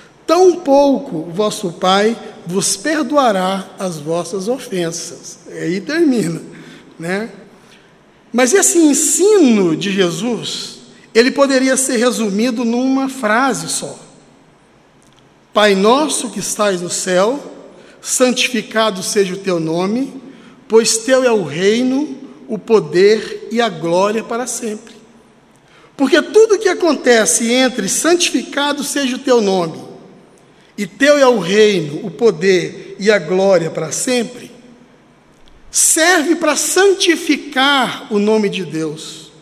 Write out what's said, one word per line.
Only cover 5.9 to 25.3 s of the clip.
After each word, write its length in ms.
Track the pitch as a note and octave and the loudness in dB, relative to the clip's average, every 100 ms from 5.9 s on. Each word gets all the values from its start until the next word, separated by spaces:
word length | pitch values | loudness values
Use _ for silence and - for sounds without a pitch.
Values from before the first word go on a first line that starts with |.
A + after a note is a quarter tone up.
| D#4+ D4+ A#3 E3 D#3+ - - - - - - | 2 2 2 0 -4 -10 -20 -20 -20 -20 -12
né? 320 | F#3 G3+ A3+ - - - - - _ _ _ _ _ | -6 -6 -6 -12 -20 -20 -20 -20 _ _ _ _ _
Mas 220 | A#3 B3+ | 0 4
esse 260 | F#4+ F4+ E4+ | 4 2 4
ensino 960 | D4+ C4+ C#4+ - G4+ G#4 C4 G#3+ E3+ | 4 4 0 2 4 6 6 4 2
de 160 | D#3 G3 | 0 -2
Jesus, 880 | F#3+ F3 E3 A#3+ G3 C#3+ - - - - - - | 0 0 -2 -4 -6 -6 -10 -12 -16 -20 -20 -2
ele 180 | A3+ B3+ | 2 2
poderia 460 | C#4 C#4 C4 C4 C4 | 2 2 2 2 0
ser 200 | - A#3 | 0 0
resumido 680 | B3 G3+ G#3+ G3 B3 A#3 | 0 0 -2 0 -2 -2
numa 440 | A3+ A#3+ C4 C4+ C4+ | -2 0 0 0 -2
frase 580 | - G#3+ A3+ C4+ E3+ D#3+ | -4 -2 0 0 -2 -6
só: 280 | - C#3+ - - - _ _ _ _ _ _ _ _ _ _ _ _ _ | -8 -8 -12 -20 -20 _ _ _ _ _ _ _ _ _ _ _ _ _
"Pai 220 | G#3 G#3 | 2 2
nosso 540 | F#3+ G#3 C4+ D4 - A#3 | 4 4 2 0 -4 -6
que 100 | G3 | -8
estais 420 | - - G#3 F3+ | -6 -2 -2 -2
no 80 | F3 | -4
céu, 640 | - F#3+ F3+ G#3+ C#4+ - - - - - - | -6 -2 2 2 -2 -8 -18 -20 -20 -20 -16
santificado 1000 | - - B3+ - - G#3+ - A3 A3 F#3+ | -6 0 0 0 -2 -4 -4 -2 0 -2
seja 320 | F3 G#3+ F#3+ | -4 -2 -2
o 20 | F#3 | -4
teu 220 | - E3+ | -4 -2
nome, 600 | D#3+ E3+ F#3+ A#3+ C#4 - - - - - - | -2 -2 -2 -4 -6 -10 -18 -20 -20 -20 2
pois 300 | A3 A3+ - | 2 4 0
teu 260 | - C4 | 0 2
é 80 | B3 | 2
o 120 | A3 | 0
reino, 720 | D3 D#3 G3 A#3 B3+ C4 D4+ - - - - | -2 -2 0 2 0 -2 -4 -8 -18 -18 -10
o 100 | G#3 | -8
poder 920 | - G#3+ D3+ E3+ G3+ A3 - G#3 - | 2 2 2 4 4 4 -2 -12 -6
e 100 | A#3 | -2
a 80 | A3+ | -2
glória 540 | D#3+ E3+ F3 G3+ A3 | -2 -2 0 0 -2
para 240 | G#3+ A#3 A3+ | -6 -8 -8
sempre." 460 | - A3+ G#3+ - - - - _ | -8 -8 -10 -16 -20 -20 -20 _